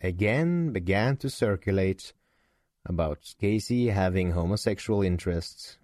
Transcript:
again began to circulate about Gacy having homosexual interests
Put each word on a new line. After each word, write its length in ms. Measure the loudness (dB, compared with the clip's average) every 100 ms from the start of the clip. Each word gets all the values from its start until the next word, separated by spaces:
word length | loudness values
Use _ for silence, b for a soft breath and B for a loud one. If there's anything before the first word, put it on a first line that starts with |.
again 680 | -4 0 0 2 2 0 0
began 440 | -2 0 2 2 0
to 120 | -4
circulate 800 | -2 0 0 0 2 2 -2 -8 -20 _ _ _ _ _ _
about 520 | -6 -2 -2 -4 -10 -4
Gacy 520 | 0 0 0 0 2
having 400 | 2 2 2 2
homosexual 720 | 0 0 0 0 -2 0 2
interests 760 | 2 2 0 -2 -4 -10 -18 -12